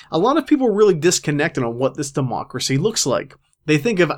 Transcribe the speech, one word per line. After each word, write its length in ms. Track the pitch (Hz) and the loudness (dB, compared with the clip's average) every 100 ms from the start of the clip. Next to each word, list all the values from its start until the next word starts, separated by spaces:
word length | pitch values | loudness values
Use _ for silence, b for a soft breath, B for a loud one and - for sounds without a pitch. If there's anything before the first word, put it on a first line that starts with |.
| B | B
a 80 | 160 | 0
lot 180 | 214 311 | 2 2
of 100 | - | 2
people 220 | 302 254 | 2 2
really 260 | 202 214 165 | 4 4 4
disconnected 720 | 170 - - 147 147 143 117 | 2 0 -2 -2 -2 -2 -4
on 140 | 117 | -2
what 180 | 131 151 | -4 -2
this 140 | 143 | -8
democracy 680 | - 131 104 - 127 - 135 | -4 -4 -4 -8 -8 -4 -2
looks 300 | 202 226 143 | -2 -2 -2
like. 280 | 110 - - _ _ - | -2 -4 -14 _ _ -2
They 100 | 151 | 0
think 240 | 233 196 | 2 0
of 100 | 165 | 0